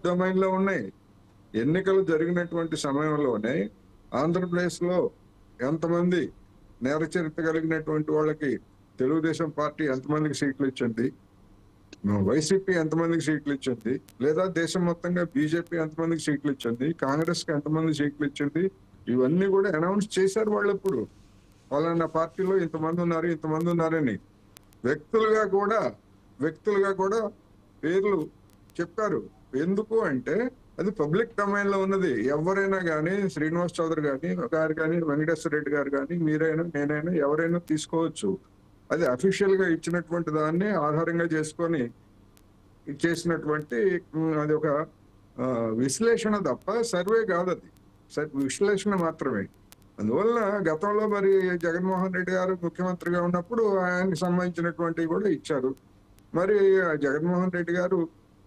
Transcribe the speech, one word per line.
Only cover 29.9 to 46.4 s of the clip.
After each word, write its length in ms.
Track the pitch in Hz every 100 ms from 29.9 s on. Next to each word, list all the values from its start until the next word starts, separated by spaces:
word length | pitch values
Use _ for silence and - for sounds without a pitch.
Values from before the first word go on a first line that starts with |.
| 226
అంటే 520 | 196 131 123 175 254 - - -
అది 120 | 190
పబ్లిక్ 400 | 196 147 180 226 -
డొమైన్ 320 | 202 202 202
లో 80 | 196
ఉన్నది. 480 | 190 196 180 117 120
ఎవరైనా 500 | 147 165 196 196 190
కానీ, 520 | 175 156 160 202 196
శ్రీనివాస్ 520 | - 156 170 175 -
చౌదరి 200 | 165 160
కానీ, 340 | 147 135 170 180 123 160
గారు 180 | 160
కానీ, 280 | 156 160 170
వెంకటేశ్వర 520 | 165 143 156 156 165
రెడ్డి 180 | 151 147
గారు 180 | 147 139
కానీ, 280 | 139 139 175
మీరైనా, 460 | 160 151 160 160
నేనైనా, 500 | 170 147 143 151 160
ఎవరైనా 460 | 180 143 151 165 170
తీసుకోవచ్చు. 800 | 175 156 - 165 165 160 101 - - - - - -
అది 140 | 151 156
అఫీషియల్ 500 | 127 190 190 202 190
గా 120 | 185
ఇచ్చినటువంటి 640 | 165 165 175 170 170 160
దాన్ని 380 | 151 151 170 208
ఆధారంగా 560 | 190 147 151 170 170 170
చేసుకొని 640 | 156 156 - 170 165 117 - - - - - - - - - - 147 170
చేసినటువంటి, 960 | 165 170 165 147 151 151 240 202 175 - 156
ఉమ్, 220 | 160 156
అది 160 | 151
ఒక, 140 | 151 156 143 160 - - - - -
ఆ, 320 | 127 120 117
విశ్లేషణ 640 | 113 135 - 226 233 214
తప్ప 440 | 208